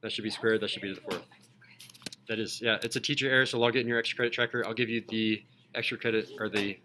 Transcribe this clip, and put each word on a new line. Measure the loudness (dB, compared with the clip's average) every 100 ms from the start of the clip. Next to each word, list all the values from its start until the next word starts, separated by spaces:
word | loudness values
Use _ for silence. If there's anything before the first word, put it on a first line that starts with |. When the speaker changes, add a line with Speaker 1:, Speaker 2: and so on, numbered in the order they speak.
Speaker 1:
That | -6
should | -4
be | -4
Speaker 2:
That's | 0
Speaker 1:
squared, | 2 2
that | 0
should | -4
be | -6
to | -8
the |
fourth. | -6 -8 -8 -20 -20 _ -20 -20 -18 -16 -16 -16 -6
That | -4
is, | -2 -2
yeah, | 2 2
it's | 2 -2
a |
teacher | 0 0 4
error, | 4 4
so | 4
log | 4 4
it |
in | 2
your | 0
extra | 0 0
credit | 0
tracker. | 2 0 0 -4
I'll | 0
give | 0
you | 0 -2
the | 0 2 0 -4 _ _
extra | -4 -4 -2
credit, | 0 0 -2 -4
or | -2
the | 0 -2 -4